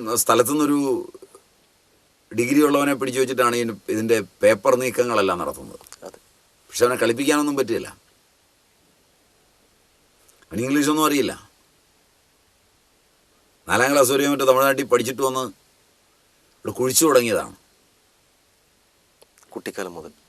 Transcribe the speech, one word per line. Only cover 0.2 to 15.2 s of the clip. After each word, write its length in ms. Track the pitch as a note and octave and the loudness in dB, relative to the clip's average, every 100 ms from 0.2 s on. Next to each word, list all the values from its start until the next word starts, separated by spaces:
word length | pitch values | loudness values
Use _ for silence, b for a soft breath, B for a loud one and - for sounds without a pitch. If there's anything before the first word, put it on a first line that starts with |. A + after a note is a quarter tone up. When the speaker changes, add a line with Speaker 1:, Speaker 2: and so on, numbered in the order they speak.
Speaker 1:
സ്ഥലത്തുനിന്നൊരു 560 | - A#2 A#2+ D3+ D3 C#3+ C#3 A2+ - - - - _ _ _ _ _ _ _ _ - G#2+ | 2 2 2 0 0 0 -2 -4 -6 -16 -20 -20 _ _ _ _ _ _ _ _ -10 -4
ഡിഗ്രി 220 | A#2+ C#3+ D3 | 0 4 4
ഉള്ളവനെ 260 | C#3+ C#3+ C#3 | 4 0 -2
പിടിച്ചു 180 | C3 B2 | -4 -2
വെച്ചിട്ടാണ് 320 | C3 B2+ A#2+ A#2+ | -2 2 2 2
ഈ, 60 | A#2 G2+ - | -2 -6 -6
ഇതിൻ്റെ 240 | G#2+ A2+ A2+ F#2+ - | -4 0 0 -2 0
പേപ്പർ 300 | G2+ G#2+ C3+ B2 | 2 2 0 -2
നീക്കങ്ങളെല്ലാം 560 | B2+ A2 A#2+ A2 G2 F2 | -2 -2 0 0 0 -2
നടത്തുന്നത്. 420 | D#2 C#2 C2 - - - - | -6 -8 -14 -20 -20 -20 -20
Speaker 2:
അതെ. 120 | - _ _ _ _ _ | -20 _ _ _ _ _
Speaker 1:
പക്ഷെ 160 | - A#2+ | 0 0
അവനെ 120 | B2 | 2
കളിപ്പിക്കാനൊന്നും 520 | A#2 A#2 C#3+ D3 D3 C#3 | 0 0 0 0 0 -2
പറ്റില്ല. 280 | A#2 G#2 - - _ _ _ _ _ _ _ _ _ _ _ _ _ _ _ _ _ _ _ _ _ _ _ _ _ | -2 -4 -6 -16 _ _ _ _ _ _ _ _ _ _ _ _ _ _ _ _ _ _ _ _ _ _ _ _ _
അവന് 140 | G2+ B2+ | -6 -2
ഇംഗ്ലീഷൊന്നും 400 | C#3+ C#3+ D3+ D3+ | 0 0 2 0
അറിയില്ല. 220 | C#3+ G2+ - - _ _ _ _ _ _ _ _ _ _ _ _ _ _ _ _ _ _ _ _ _ - | 0 -2 -4 -16 _ _ _ _ _ _ _ _ _ _ _ _ _ _ _ _ _ _ _ _ _ -4
നാലാം 220 | G#2 C3 | 0 2
ക്ലാസ് 200 | C#3+ B2+ | 4 4
വരെ 140 | C#3 C#3+ | 2 0
മറ്റേ 120 | C#3 C3+ | 2 4
തമിഴ്നാട്ടിൽ 360 | B2+ C3+ C3+ B2+ | 4 4 2 2
പഠിച്ചിട്ട് 320 | B2 A#2 B2+ | 0 0 -2